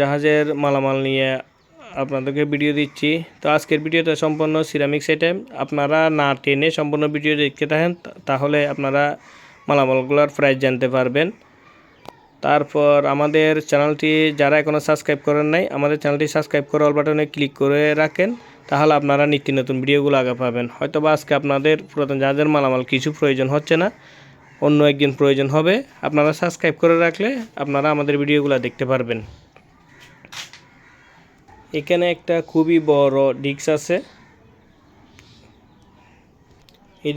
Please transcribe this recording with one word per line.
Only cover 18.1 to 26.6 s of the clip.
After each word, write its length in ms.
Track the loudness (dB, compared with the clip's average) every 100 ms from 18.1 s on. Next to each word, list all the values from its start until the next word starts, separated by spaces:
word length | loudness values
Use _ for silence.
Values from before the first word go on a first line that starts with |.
| 0 -2 -4 -14 -20 -4
তাহলে 220 | 0 4 2
আপনারা 240 | 2 2 2
নিত্য 160 | 0 0 -2
নতুন 180 | -2 -2
ভিডিওগুলো 340 | 0 2 2 2
আগে 120 | 0 -2
পাবেন। 240 | -4 -4 -6 -6
হয়তোবা 340 | -6 -2 0 0
আজকে 160 | 0 -2
আপনাদের 360 | 0 0 2 0 -2
পুরাতন 260 | -6 -4 0
জাহাজের 260 | 0 2 2
মালামাল 280 | 2 2 0 0
কিছু 160 | -2 -2 -2
প্রয়োজন 300 | 0 0 0
হচ্ছে 200 | -2 0 0
না, 60 | 0 -4 -16 -20 -20 -20 -20 -4 0
অন্য 120 | 4 4
একদিন 200 | 4 0 2
প্রয়োজন 300 | 2 2 0
হবে। 200 | 0 2 0 -4 -8 -4
আপনারা 240 | 0 0 0
সাবস্ক্রাইব 340 | -4 -2